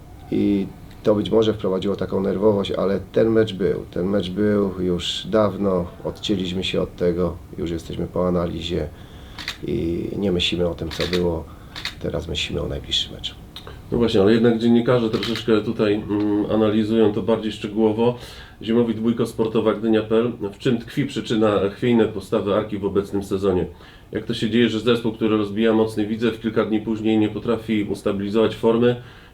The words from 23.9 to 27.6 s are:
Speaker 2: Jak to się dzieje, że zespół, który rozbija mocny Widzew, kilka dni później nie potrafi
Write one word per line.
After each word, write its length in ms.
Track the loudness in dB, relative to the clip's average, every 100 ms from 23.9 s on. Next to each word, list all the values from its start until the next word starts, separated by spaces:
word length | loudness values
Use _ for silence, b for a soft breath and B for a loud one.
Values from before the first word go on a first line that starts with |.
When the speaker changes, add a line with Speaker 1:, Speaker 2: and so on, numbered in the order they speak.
| B B
Speaker 2:
Jak 140 | -8 -4
to 80 |
się 160 | -4 2
dzieje, 200 | 4 4
że 100 | 2
zespół, 320 | 2 0 0
który 260 | 0 2 2
rozbija 360 | 0 0 2
mocny 340 | 4 2 0 -2
Widzew, 320 | 0 -2 0
kilka 240 | -2 0 0
dni 140 | 0
później 380 | -2 -2 2 2
nie 120 | 2
potrafi 540 | 0 -2 -4